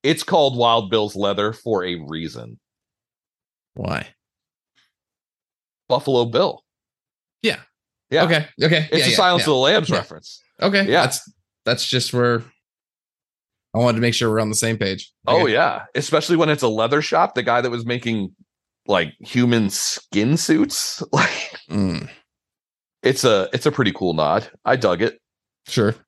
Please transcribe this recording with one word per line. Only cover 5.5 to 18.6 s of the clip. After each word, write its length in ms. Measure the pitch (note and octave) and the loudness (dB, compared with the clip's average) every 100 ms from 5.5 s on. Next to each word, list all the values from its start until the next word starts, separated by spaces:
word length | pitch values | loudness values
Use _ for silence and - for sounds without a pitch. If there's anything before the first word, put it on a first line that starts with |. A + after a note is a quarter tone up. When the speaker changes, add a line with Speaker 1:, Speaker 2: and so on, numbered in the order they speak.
| _ _ _ _ | _ _ _ _
Speaker 1:
Buffalo 380 | B2 C#3+ B2+ A#2 | -2 2 0 2
Bill. 380 | A#2+ F#3+ - _ _ _ _ _ _ _ _ | 0 0 -2 _ _ _ _ _ _ _ _
Speaker 2:
Yeah. 180 | A3+ - - _ _ _ _ | -4 -4 -12 _ _ _ _
Speaker 1:
Yeah. 140 | D3 | 0
Speaker 2:
Okay. 220 | F3 D#3+ D#3 - | 2 0 -2 -2
Okay. 260 | D3+ D#3+ D#3 | 0 0 0
Speaker 1:
It's 80 | D#3 | 0
Speaker 2:
Yeah, 60 | B2+ | 2
Speaker 1:
a 40 | |
Speaker 2:
yeah, 60 | A#2+ | 2
Speaker 1:
Silence 240 | F#3 F3 | 2 2
Speaker 2:
yeah. 20 | |
Speaker 1:
of 100 | D#3 | 2
the 20 | C3+ | 2
Lambs 320 | C3+ G#3 D#3+ | 4 2 0
Speaker 2:
Yeah. 60 | D#3 | -4
Speaker 1:
reference. 460 | - D#2 - - _ _ | -4 -16 -20 -20 _ _
Speaker 2:
Okay. 260 | G3+ G3 G3 | 0 0 2
Speaker 1:
Yeah. 120 | E3 | 2
Speaker 2:
That's, 300 | - - - _ _ _ | 2 -2 -10 _ _ _
that's 220 | - B2 - | -4 -4 -2
just 260 | B2+ - | -2 -2
where 300 | B2 A#2+ A#2 A#2 _ _ _ _ _ _ _ _ _ _ _ _ | 0 0 0 -6 _ _ _ _ _ _ _ _ _ _ _ _
I 40 | A2 | 0
wanted 180 | B2 A2+ | 2 2
to 40 | |
make 120 | A#2+ | 0
sure 160 | A2 A#2 | 0 0
we're 100 | A2 | 0
on 80 | G#2+ | 0
the 40 | G#2+ | -2
same 200 | A2+ A2 | -2 -2
page. 320 | G2 F#2+ - _ - | -4 -4 -12 _ 0
Speaker 1:
Oh, 160 | D#3 | 2
Speaker 2:
Okay. 100 | D3+ | 4
Speaker 1:
yeah. 300 | A#2 E3 - - | 2 2 -2 -8
Especially 420 | C#3 C3+ D#3 D#3 E3+ | -8 0 -2 2 2
when 120 | D#3 | 2
it's 140 | D3 | 2
a 60 | B2 | 0
leather 320 | G#2+ A2+ C#3+ | 0 2 0
shop, 320 | D3+ D#3+ F3 | 0 0 2
the 80 | - | 0
guy 180 | A#2+ A#2+ | 0 0
that 100 | B2 | 0
was 160 | A#2+ A#2 | -4 -4
making, 480 | B2 A#2+ A2 F#2+ _ _ _ | -4 -2 -4 -4 _ _ _